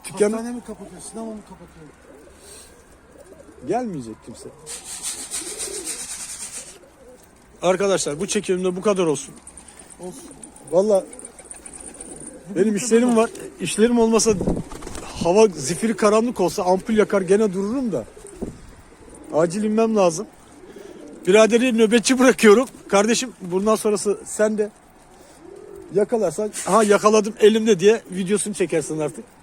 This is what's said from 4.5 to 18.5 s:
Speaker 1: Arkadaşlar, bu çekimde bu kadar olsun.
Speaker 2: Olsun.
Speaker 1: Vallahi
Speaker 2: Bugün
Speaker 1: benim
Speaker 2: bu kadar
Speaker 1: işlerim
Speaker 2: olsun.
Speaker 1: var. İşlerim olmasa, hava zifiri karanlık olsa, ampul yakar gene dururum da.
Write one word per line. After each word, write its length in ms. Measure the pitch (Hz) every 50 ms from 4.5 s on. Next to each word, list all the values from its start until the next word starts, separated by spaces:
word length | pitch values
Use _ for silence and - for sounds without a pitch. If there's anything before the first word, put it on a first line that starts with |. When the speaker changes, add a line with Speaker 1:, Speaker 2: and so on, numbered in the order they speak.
| - - - - - - - - - - - - - - - - - - - - - - - - - - - - - - - - - - - - - - - - - - - - - - - - - _ - - - - - - _ _ - - - -
Speaker 1:
Arkadaşlar, 580 | - 175 185 170 196 196 190 160 - 156 143 147
bu 80 | 202
çekimde 480 | 185 - 208 185 - 185 180 185 185 180
bu 60 | 190
kadar 240 | 180 214 202 185 180
olsun. 300 | 165 143 - - - - - - - - - - - - - - - - -
Speaker 2:
Olsun. 240 | 175 185 180 - - - - - - - - - - -
Speaker 1:
Vallahi 340 | 160 175 202 214 202 190 175 - - - - - - - - - - - - - - - - - - - - - - - - - - - - 165
Speaker 2:
Bugün 120 | 202 160
Speaker 1:
benim 120 | 196 220 208
Speaker 2:
bu 40 |
kadar 80 | 196 -
Speaker 1:
işlerim 220 | - 226 233 247
Speaker 2:
olsun. 100 | 247 240
Speaker 1:
var. 120 | 220 226 226 - - - - - -
İşlerim 400 | 185 160 - 202 214 240 240 233
olmasa, 340 | 226 226 226 214 202 226 214 175 - - - - - - - - - - - - - - - - -
hava 240 | 165 180 214 220
zifiri 480 | 214 170 156 139 131 175 - 214 220 226
karanlık 440 | - 220 208 208 226 226 247 - -
olsa, 240 | 185 165 - - 185
ampul 340 | 180 185 190 - - 220
yakar 240 | 208 202 196 - 196
gene 320 | 190 165 196 208 220 208 175
dururum 380 | 196 196 208 233 285 262 226
da. 140 | 170 123 107 - - - - - - - - -